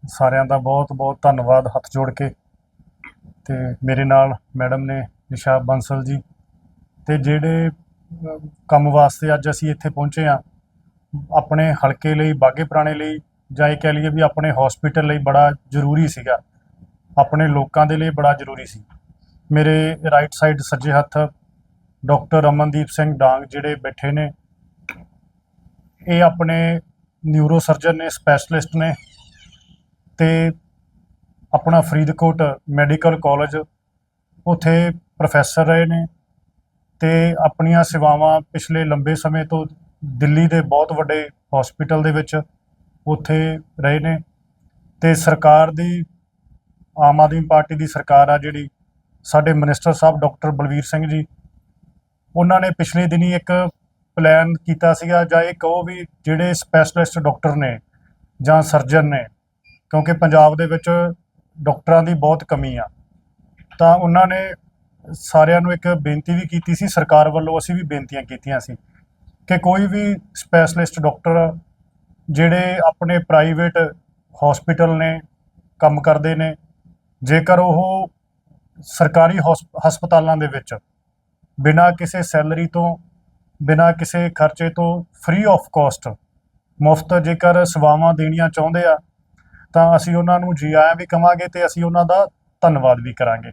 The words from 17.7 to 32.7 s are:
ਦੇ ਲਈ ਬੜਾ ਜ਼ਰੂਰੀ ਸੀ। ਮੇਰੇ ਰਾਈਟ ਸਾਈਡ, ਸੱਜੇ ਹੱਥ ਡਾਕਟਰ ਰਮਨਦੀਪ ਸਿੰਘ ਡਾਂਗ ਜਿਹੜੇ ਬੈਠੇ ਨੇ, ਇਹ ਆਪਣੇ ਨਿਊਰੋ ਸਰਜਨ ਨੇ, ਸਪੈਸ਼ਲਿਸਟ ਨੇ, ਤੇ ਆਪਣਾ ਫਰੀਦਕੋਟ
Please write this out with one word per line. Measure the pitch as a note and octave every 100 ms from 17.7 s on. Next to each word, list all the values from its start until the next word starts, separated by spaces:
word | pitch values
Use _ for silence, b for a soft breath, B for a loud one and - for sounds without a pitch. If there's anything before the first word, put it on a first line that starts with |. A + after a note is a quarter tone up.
| - D3+
ਦੇ | D#3
ਲਈ | D#3+
ਬੜਾ | D3+ D3
ਜ਼ਰੂਰੀ | C#3+ C#3 C3 B2+
ਸੀ। | A2 - - _ _ _ _ _
ਮੇਰੇ | D3+ D3+ D#3 D#3 D#3+ D#3
ਰਾਈਟ | D3 D3+
ਸਾਈਡ, | - D#3 D3
ਸੱਜੇ | C#3 C#3 C#3
ਹੱਥ | C#3+ D3 D3+ D3+ _ _ _ _ _ _ _ B2+
ਡਾਕਟਰ | C#3+ D3+ D#3+
ਰਮਨਦੀਪ | D3 D3 D3+ D3 D3+
ਸਿੰਘ | - D3+ C#3+
ਡਾਂਗ | C3 C3
ਜਿਹੜੇ | C#3 C#3 D3
ਬੈਠੇ | D3 C3 B2 C#3
ਨੇ, | D3 D3 - _ _ _ _ - - - _ _ _ _ _ _ _ _ _ -
ਇਹ | E3+
ਆਪਣੇ | E3+ E3+ E3 E3 E3 E3 - _ _ _ D#3
ਨਿਊਰੋ | D3+ D3+ E3
ਸਰਜਨ | D#3+ D#3 E3+ D#3+
ਨੇ, | D#3+
ਸਪੈਸ਼ਲਿਸਟ | - - C#3+ - E3 D#3+ E3
ਨੇ, | D#3+ D#3 _ _ _ _ _ _ _ _ _ _ _ _
ਤੇ | D#3+ E3 E3 E3 _ _ _ _ _ _ _ _ _
ਆਪਣਾ | - - E3
ਫਰੀਦਕੋਟ | D#3+ D3+ D3+ C#3 E3 D#3+ D3+ C3+ -